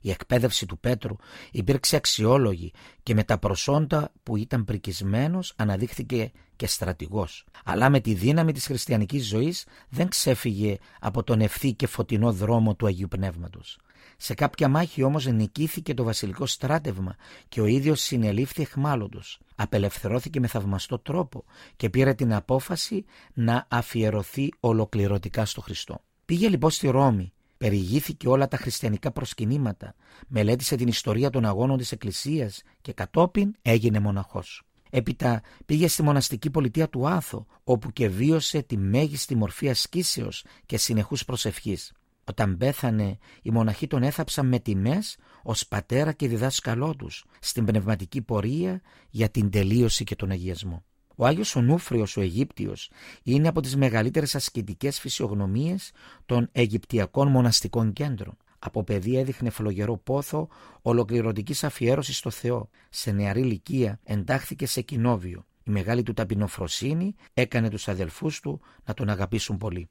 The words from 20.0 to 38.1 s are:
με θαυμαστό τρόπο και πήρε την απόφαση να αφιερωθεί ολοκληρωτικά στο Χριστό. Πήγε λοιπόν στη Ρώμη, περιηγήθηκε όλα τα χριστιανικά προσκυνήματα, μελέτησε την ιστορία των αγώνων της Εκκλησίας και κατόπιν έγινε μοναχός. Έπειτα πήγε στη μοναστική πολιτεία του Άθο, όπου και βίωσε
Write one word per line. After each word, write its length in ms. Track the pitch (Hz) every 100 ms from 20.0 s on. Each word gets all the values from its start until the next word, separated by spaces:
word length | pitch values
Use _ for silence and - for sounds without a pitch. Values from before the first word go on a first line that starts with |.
| - 120 151 151
με 60 | 120
θαυμαστό 520 | 117 101 98 - 120
τρόπο 460 | - 156 156 - - - - -
και 140 | 110
πήρε 240 | 123 135
την 200 | 131 123
απόφαση 680 | 104 - 131 - 175 - 208 - - -
να 320 | - 117 120 -
αφιερωθεί 800 | 123 117 117 110 104 98 - 139 -
ολοκληρωτικά 840 | 120 113 110 107 101 101 92 -
στο 160 | 107 -
Χριστό. 380 | - - - - _ _
Πήγε 240 | - 170 220
λοιπόν 220 | 175 156
στη 180 | - 143
Ρώμη, 440 | 131 139 107 90 _ _ _
περιηγήθηκε 720 | 107 101 92 127 - 151 120
όλα 200 | 135 135
τα 80 | 135
χριστιανικά 560 | 127 - 120 104 -
προσκυνήματα, 840 | - - - 107 143 123 95 - - _ - -
μελέτησε 480 | 117 104 123 131 131
την 120 | 120
ιστορία 420 | 110 - 107 139
των 140 | 127
αγώνων 340 | 113 98 127 135
της 140 | 123
Εκκλησίας 720 | 113 104 - 139 156 113 - - _
και 120 | -
κατόπιν 600 | - 90 - 180 208 202 214
έγινε 380 | - 117 117 107
μοναχός. 640 | 104 101 95 92 90 - _ _ _
Έπειτα 520 | 131 113 135 123 117 - - -
πήγε 220 | 151 170
στη 140 | -
μοναστική 480 | 151 143 - 117 156
πολιτεία 380 | 147 131 131 160
του 200 | 127 135
Άθο, 380 | 180 - 110 107 _
όπου 280 | - 123 127
και 160 | 107
βίωσε 540 | 113